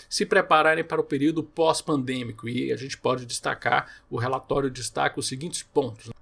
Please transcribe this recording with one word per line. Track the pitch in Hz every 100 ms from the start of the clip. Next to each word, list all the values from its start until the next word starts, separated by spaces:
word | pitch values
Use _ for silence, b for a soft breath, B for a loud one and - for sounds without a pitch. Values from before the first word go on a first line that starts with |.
| B
se | - 208
prepararem | 202 180 156 156 160
para | 160 160
o | 156
período | 143 147 160
pós-pandêmico. | 151 - 160 156 - 147 127 127 120 110 117
E | 123 135
a | 123
gente | 135 -
pode | 120 127 120
destacar: | - - 131 120 123 - - _
o | 123
relatório | 123 135 - 139 135
destaca | 123 113 - 139 -
os | -
seguintes | 131 165 -
pontos. | - 151 127 107 113 -